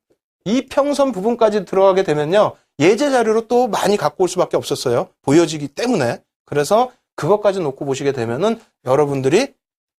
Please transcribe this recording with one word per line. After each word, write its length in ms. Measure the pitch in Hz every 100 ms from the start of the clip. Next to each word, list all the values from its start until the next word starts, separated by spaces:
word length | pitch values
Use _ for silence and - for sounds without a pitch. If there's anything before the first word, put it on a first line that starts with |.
| _ _ _ _ -
이평선 680 | 247 262 - 285 277 277
부분까지 500 | 196 202 233 220 208
들어가게 400 | 180 185 190 185
되면요. 520 | 185 151 147 196 170 - _ -
예제 320 | 156 220 294
자료로 360 | 262 220 220 226
또 200 | 240 247
많이 280 | 185 185 202
갖고 280 | 202 -
올 60 | 180
수밖에 280 | 180 156 156
없었어요. 500 | 117 139 135 120 185 _
보여지기 480 | - 147 165 156 143
때문에. 520 | - 240 226 120 175 _ _ _
그래서 460 | 143 147 208 247 - _ -
그것까지 460 | 147 208 208 196
놓고 240 | 156 - 143
보시게 260 | 135 139
되면은 480 | 131 113 120 202 226 - _
여러분들이 680 | 123 135 147 139 131 175 269 _ _ _ _